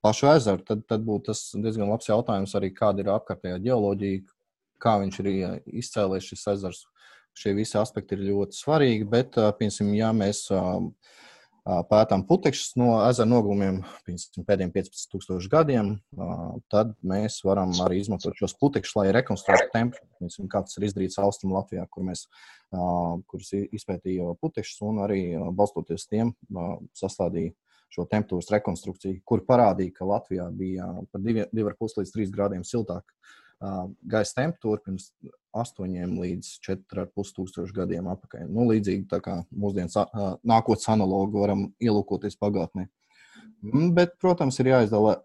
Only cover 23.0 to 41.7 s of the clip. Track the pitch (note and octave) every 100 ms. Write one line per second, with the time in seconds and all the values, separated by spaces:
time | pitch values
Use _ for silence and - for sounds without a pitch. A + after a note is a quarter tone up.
23 | E2+ E2+ - F#2+ - G2+ G2+ G#2+ - F2+
24 | F#2 F#2 F2 E2+ D#3+ - G#2 - G#2+ A2
25 | G2+ G2 F2 E2+ E2 F#2 G2+ - E2 E2
26 | - G#2+ A#2 A#2 - G2 F2 F2 - -
27 | F#2+ - F2+ F2+ E2 - _ _ _ -
28 | F2 G#2+ G#2 F#2 - G#2 - E2+ - F#2
29 | G2 F#2 - A2+ - B2 A2+ F#2 F#2 -
30 | F#2 G#2+ - F#2 F2 F#2 F#2+ F#2 F#2 F2+
31 | F#2 G2+ G#2 A2+ G2 A2 G#2 - A2 -
32 | F#2+ A2 G2 G2 G2+ F#2 F#2+ A#2+ G#2 F2+
33 | - _ _ - _ _ G2 F#2+ F2+ G2
34 | - A2 G#2 - D3 E3+ A2 G#2+ - F#2+
35 | - _ C#2+ _ _ G#2+ A#2+ - F#2+ F2+
36 | F2 F#2 F2+ F2+ - - - F#2+ _ -
37 | F2 - G2+ - F#2 - F2+ F#2+ F#2+ E2+
38 | F#2 F#2+ - - E2+ G#2 A#2+ A2 G2 G2
39 | G2 F#2+ G2 F#2+ F#2 - G2+ G2 F2 G#2
40 | G2 G#2+ G2 F#2 A2+ A2+ - G#2+ - A2
41 | F#2+ F#2+ G2 G#2 G2+ G2 G2